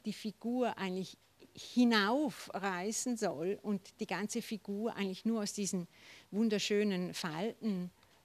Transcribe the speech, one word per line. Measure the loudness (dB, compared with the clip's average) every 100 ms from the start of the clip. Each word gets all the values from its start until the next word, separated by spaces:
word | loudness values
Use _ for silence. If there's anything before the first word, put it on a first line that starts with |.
die | -6
Figur | -6 -8 -6 -2 0 0 0
eigentlich | -4 -4 -6 -12 _ _ -20
hinaufreißen | -18 0 6 8 8 6 4 0 -2 -8 -4 -2 -2 -2 -2 -2 0
soll | 0 0 -2 -2
und | -2 -2 -4 -8
die | -4
ganze | -2 -2 -4
Figur | -6 -6 -6 -4 -2 -2
eigentlich | -4 -2
nur | 0 0
aus | -2
diesen | -2 -2 -2 -4 -12 -20 -20 -4
wunderschönen | 2 2 2 2 2 4 2 -2
Falten, | -4 -4 -2 -4 -2 -2 -2 -4 -10 _ _